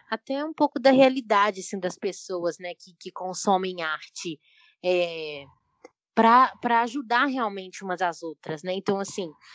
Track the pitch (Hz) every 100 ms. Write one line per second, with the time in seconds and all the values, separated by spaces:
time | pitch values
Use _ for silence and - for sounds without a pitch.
0 | - 220 - 269 311 311 285 269 262 262
1 | 269 262 220 208 208 190 - 196 180 -
2 | 202 175 - 185 170 156 180 180 - 170
3 | 185 - 185 180 - 190 185 180 160 156
4 | - - 175 147 _ _ _ _ 180 180
5 | 175 165 156 147 139 _ _ _ - _
6 | _ - 226 240 247 180 247 233 240 254
7 | 226 240 277 262 220 196 185 - 196 180
8 | 180 165 165 151 - 156 180 190 196 196
9 | 196 - 170 - -